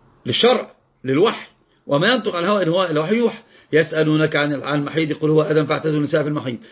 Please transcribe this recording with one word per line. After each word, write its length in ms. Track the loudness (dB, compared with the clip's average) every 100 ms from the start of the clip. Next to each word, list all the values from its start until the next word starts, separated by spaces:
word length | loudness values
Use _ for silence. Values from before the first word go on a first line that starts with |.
| _ _ -4
للشرع، 480 | 2 2 2 -2 _ _ _
للوحي. 420 | -2 2 2 0 -12 _ _ _ -2
وما 220 | 0 2
ينطق 280 | 0 -2 -4
عن 80 |
الهوى 180 | 0 0
إن 60 | 2
هو 160 | 0
إلا 160 | 0 -2
وحي 140 | 0
يوحى. 240 | 0 0 -4 -16 -20 _
"يسألونك 640 | 0 2 0 2 2 2 0
عن، 260 | -2 -4
عن 160 | -2 -4
المحيض، 340 | -2 -2 -2
قل 180 | -2 2
هو 120 | 2
أذى 240 | 2 0 0
فاعتزلوا 320 | -2 -2 -2
النساء 240 | 0 0
في 60 | -2
المحيض. 300 | -4 -6 -8 -14